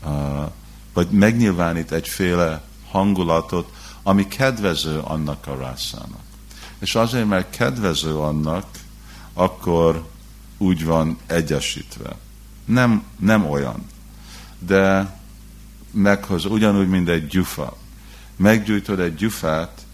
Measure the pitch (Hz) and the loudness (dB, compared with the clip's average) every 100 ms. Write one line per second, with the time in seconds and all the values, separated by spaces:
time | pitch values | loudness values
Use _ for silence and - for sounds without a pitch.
0 | 78 73 71 71 76 - - - - 90 | -6 -4 -4 -4 -8 -10 -20 -20 -6 -2
1 | 87 98 107 117 110 87 85 82 80 80 | 2 4 4 4 2 2 0 -2 -2 -4
2 | - - 90 87 82 78 - - - 95 | -4 -2 0 2 2 -2 -12 -20 -4 0
3 | 101 95 85 82 - 87 - - - - | 2 2 2 0 0 -4 -6 -12 -20 -8
4 | 101 101 98 - 135 113 101 78 80 78 | 0 2 2 0 0 0 -2 -2 -4 -6
5 | 62 80 73 73 - 65 65 65 - - | -4 -4 -4 -6 -8 -8 -8 -10 -12 -12
6 | - - - - - - - - 101 113 | -16 -18 -20 -20 -20 -20 -20 -10 -4 0
7 | 113 127 107 95 90 - 123 123 101 76 | 0 0 2 0 -2 -2 -2 0 -2 -2
8 | 80 78 76 76 76 87 - - - - | -2 -2 -2 -2 -2 -4 -8 -16 -20 -20
9 | - - - - 92 - 92 85 82 80 | -20 -20 -12 0 0 0 0 4 4 2
10 | 80 - - - - - 95 85 80 80 | -6 -18 -20 -20 -18 -2 0 0 2 2
11 | 80 82 - 85 78 73 - - - - | 0 -4 -4 -2 0 -2 -4 -8 -12 -14
12 | - - - - - - - 123 123 107 | -14 -14 -18 -20 -20 -14 0 2 4 2
13 | - - 95 110 76 71 64 57 - - | -2 -2 2 2 2 -2 -4 -6 -12 -18
14 | - - - - - - 87 98 95 95 | -20 -20 -20 -20 -20 -12 2 4 6 4
15 | 98 - - - - - - - - 107 | 0 -8 -20 -20 -20 -20 -20 -20 -8 2
16 | 101 101 - 87 95 110 107 101 95 95 | 4 4 2 -2 0 2 4 4 4 2
17 | 87 85 73 92 85 - 69 - - - | 2 0 0 -2 -2 -4 -8 -10 -20 -20
18 | - - - - 98 110 104 104 - 95 | -20 -20 -16 2 4 4 2 -2 0 -2
19 | 87 78 110 - 80 78 85 - - | -2 0 -2 -2 -2 -2 -4 -12 -20